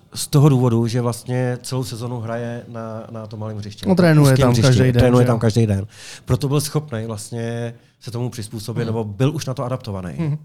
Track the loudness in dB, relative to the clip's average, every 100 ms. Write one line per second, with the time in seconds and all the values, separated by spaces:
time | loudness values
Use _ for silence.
0 | _ -12 0 4 6 6 4 2 0 -2
1 | -2 -4 -4 -2 -2 -4 -6 -6 -6 -8
2 | -8 -8 -6 -6 -8 -10 -12 -12 -12 -12
3 | -12 -14 -12 -10 -10 -10 -12 -6 0 4
4 | 6 6 6 6 4 4 4 6 4 6
5 | 6 6 4 4 2 2 2 0 -4 -12
6 | -20 -10 -2 -2 0 -2 -2 -4 -4 -8
7 | -8 -10 -10 -8 -6 -6 -8 -10 _ _
8 | -10 -6 -6 -8 -10 -10 -8 -6 -4 -4
9 | -4 0 0 0 -6 -6 -6 -6 -8 -8
10 | -8 -6 -4 -6